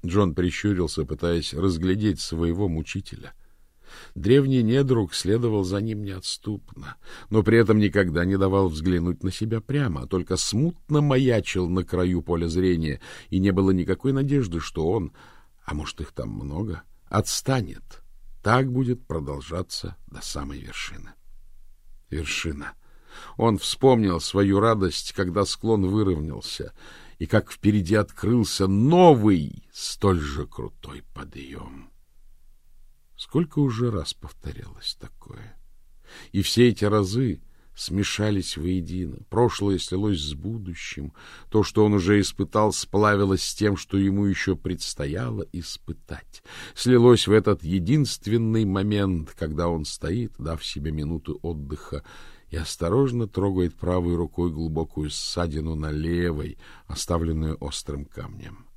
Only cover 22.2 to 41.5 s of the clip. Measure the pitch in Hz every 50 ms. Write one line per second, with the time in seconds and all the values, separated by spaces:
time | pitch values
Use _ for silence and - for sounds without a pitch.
22.2 | 80 76 - - - 82 73 71 71 65 - - - - - - _ - - -
23.2 | - - - - 113 117 107 92 - - - - - 135 127 117 107 98 87 82
24.2 | - - - 98 101 98 98 98 104 117 113 104 95 87 76 - - - - -
25.2 | 98 90 82 104 98 - - - - 113 113 104 95 92 98 107 107 98 90 76
26.2 | 76 80 67 50 - - - - - - - - - - - - - - - -
27.2 | 82 76 - 107 98 - - - - 101 104 104 90 80 104 107 101 - - -
28.2 | - 101 120 123 107 - - - 98 95 95 101 113 139 165 180 185 170 151 117
29.2 | 104 107 98 85 73 - - - - - - - - - - - - 101 92 85
30.2 | 76 71 69 71 69 - - - 62 - - - - - - - - - - -
31.2 | - - - - - - - - - 90 90 - - - - - - _ _ -
32.2 | - - - - - - - - _ - - - - - - _ _ _ - -
33.2 | - - - 160 175 170 - 151 143 135 113 110 123 120 110 92 76 - - -
34.2 | - 80 - - - 73 - - - - - - - - - - - - - -
35.2 | - - - - 107 107 - - - - - - - - - - - - - -
36.2 | - - - 95 95 - - 113 123 123 107 - 104 104 104 107 101 92 101 120
37.2 | 135 117 80 - - - - - _ - - - - - 80 98 101 - - -
38.2 | 104 107 104 98 85 - - - 82 87 92 92 85 80 87 92 90 80 73 -
39.2 | - - - 107 120 117 - - 98 101 98 90 - - 90 92 101 107 101 82
40.2 | 73 76 76 71 80 98 113 113 98 87 85 - - - - 71 71 73 - -
41.2 | - - - - - -